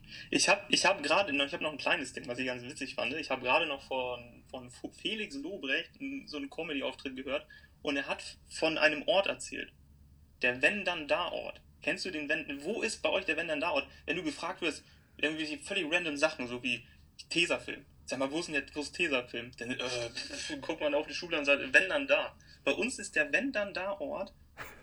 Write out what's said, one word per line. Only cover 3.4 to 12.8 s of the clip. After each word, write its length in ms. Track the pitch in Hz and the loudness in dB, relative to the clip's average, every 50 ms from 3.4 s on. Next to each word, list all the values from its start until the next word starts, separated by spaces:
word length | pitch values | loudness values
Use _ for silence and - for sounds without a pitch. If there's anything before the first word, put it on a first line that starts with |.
gerade 240 | 120 127 131 160 170 | 2 4 4 4 4
noch 160 | 156 143 139 - | 2 -2 -6 -4
von, 600 | - 135 131 127 123 123 120 120 120 - - - - | -4 -2 -2 0 -2 -4 -6 -8 -14 -18 -20 -16 -12
von 180 | - 131 123 123 | -10 -10 -10 -12
Fu-, 220 | 123 - - 147 | -14 -12 -12 -12
Felix 440 | - - - 170 214 220 208 160 139 139 | -12 -6 -4 -4 -2 -2 -4 -6 -6 -8
Lobrecht 640 | 143 165 202 185 135 135 135 160 165 - - - | -8 -6 -8 -6 -2 -2 0 0 -2 -4 -10 -10
n-, 280 | 139 135 139 135 - - | -8 -8 -6 -8 -10 -8
so 100 | 151 147 | -8 -8
einen 120 | 139 139 | -8 -6
Comedy-Auftritt 680 | - - 165 170 151 139 127 127 127 - - 139 131 | -6 -6 -6 -4 -2 -2 -2 -2 -4 -4 -8 -8 -8
gehört 320 | 127 131 135 131 156 - - - - - - - - | -6 -6 -4 -4 -4 -4 -6 -14 -20 -20 -20 -20 -4
und 140 | - 151 143 139 | -2 0 0 0
er 100 | 135 - | 0 -2
hat 140 | 190 208 | -4 -6
f-, 160 | - - - - - - - - | -6 -12 -14 -16 -18 -14 -4 0
von 180 | 165 160 160 151 | 2 2 4 6
einem 260 | 151 156 151 131 131 - | 6 6 6 4 2 4
Ort 200 | 165 190 196 - | 4 4 4 4
erzählt. 440 | 127 - - - - - - - - - - - - - - - - - - - - - | 0 -4 -6 -8 -8 -8 -8 -8 -12 -20 -20 -20 -20 -20 -20 -20 -20 -20 -20 -20 -8 0
Der 200 | - 123 123 131 | 2 2 2 6
Wenn-Dann-Da-Ort. 1000 | 135 160 202 208 190 185 175 165 151 143 151 165 175 - - - - - - - - - - - | 4 4 4 4 0 -2 -2 -2 0 2 2 2 2 0 -2 -4 -6 -6 -10 -12 -16 -20 -20 -4
Kennst 240 | - 143 156 - - | -2 -2 -2 0 -2
du 60 | 123 | -4
den 180 | - 151 151 139 | -4 -4 -2 0
Wenn, 340 | 156 165 156 - 143 139 143 | 0 -2 0 -4 -8 -6 -4
wo 180 | 165 220 233 | -4 -2 0